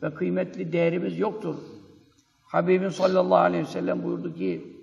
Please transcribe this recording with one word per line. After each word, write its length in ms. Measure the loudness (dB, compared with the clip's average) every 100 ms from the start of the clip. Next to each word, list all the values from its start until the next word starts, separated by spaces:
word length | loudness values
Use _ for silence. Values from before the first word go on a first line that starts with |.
ve 120 | -8
kıymetli 580 | -4 -2 -2 -4 -6 -4
değerimiz 460 | 0 2 0 -2 -2
yoktur. 360 | -2 -2 -6 -8 -12 -20 -20 -20 _ _ _ _
Habibim 480 | _ 0 2 2 2
sallallahu 480 | 2 2 4 6 6
aleyhi 240 | 6 2
ve 60 | -2
sellem 340 | -4 -2 -2
buyurdu 320 | -4 -4 -6
ki, 420 | -4 -4 -4 -8 -18